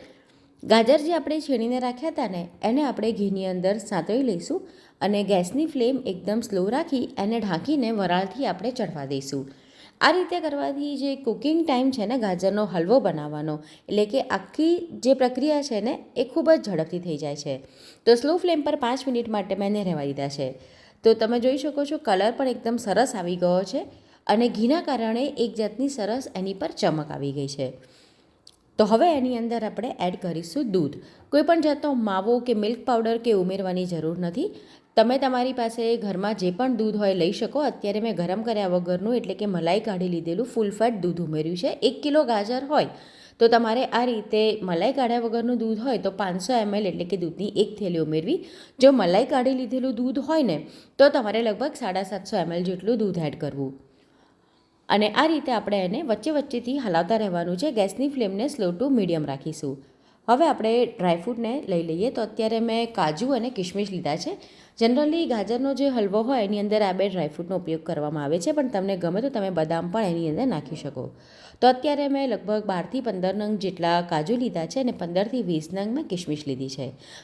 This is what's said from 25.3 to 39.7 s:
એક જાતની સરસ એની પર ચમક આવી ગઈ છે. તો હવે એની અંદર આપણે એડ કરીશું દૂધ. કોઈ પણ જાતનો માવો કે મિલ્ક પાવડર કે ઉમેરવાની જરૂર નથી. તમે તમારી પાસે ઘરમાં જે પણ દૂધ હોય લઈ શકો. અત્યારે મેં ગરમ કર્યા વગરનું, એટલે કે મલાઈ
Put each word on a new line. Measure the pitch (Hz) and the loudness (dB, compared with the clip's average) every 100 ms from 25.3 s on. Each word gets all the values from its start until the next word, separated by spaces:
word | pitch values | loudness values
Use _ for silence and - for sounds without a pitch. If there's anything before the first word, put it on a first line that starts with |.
| - | -2
એક | 233 - | -2 -2
જાતની | 214 214 277 | -4 -2 -4
સરસ | 277 196 247 254 190 | -2 -2 -4 -4 -6
એની | 190 190 | -6 -4
પર | 170 | -6
ચમક | - 185 156 151 | -2 0 0 -2
આવી | 143 139 | -6 -4
ગઈ | 139 135 | -4 -6
છે. | - 131 127 - _ _ _ _ _ _ - _ - | -4 -6 -8 -20 _ _ _ _ _ _ -20 _ 0
તો | 208 | 4
હવે | 226 339 | 4 4
એની | 294 254 240 | 4 0 -2
અંદર | 233 233 | -2 -4
આપણે | 208 196 240 - | -4 -6 -8 -4
એડ | 180 - | -4 -4
કરીશું | 180 165 170 285 254 | -6 -6 -6 -4 0
દૂધ. | 185 143 - - - - | 0 0 -4 -16 -20 0
કોઈ | 285 311 | 2 4
પણ | 339 | 4
જાતનો | 302 285 302 262 | 4 2 0 0
માવો | 214 190 202 240 | 0 0 2 2
કે | 247 | 2
મિલ્ક | 214 208 240 - | 0 0 -2 0
પાવડર | 233 226 233 | 2 2 0
કે | 240 | 2
ઉમેરવાની | 202 180 190 185 180 180 | 2 2 -2 -2 -2 -2
જરૂર | 165 160 170 | -2 -2 -2
નથી. | 175 202 381 - - - _ - | -4 -2 -4 -6 -20 -20 _ 2
તમે | 226 262 | 4 4
તમારી | 269 247 254 254 | 2 0 0 -2
પાસે | 226 233 226 233 | -4 -2 0 0
ઘરમાં | 202 180 202 220 | -2 -2 -2 -2
જે | 180 | -2
પણ | 180 254 233 | 0 0 0
દૂધ | 214 208 | 0 2
હોય | 202 190 | 2 2
લઈ | 170 | 2
શકો. | 202 220 277 | 0 -2 0
અત્યારે | 277 185 208 208 | -2 -2 -4 -2
મેં | 226 175 | -2 -2
ગરમ | 175 190 | -2 -2
કર્યા | 226 214 190 | -2 -2 0
વગરનું, | 180 180 180 208 240 | 0 0 -2 0 -2
એટલે | - 190 | -2 -4
કે | 208 175 | -2 0
મલાઈ | 165 | 2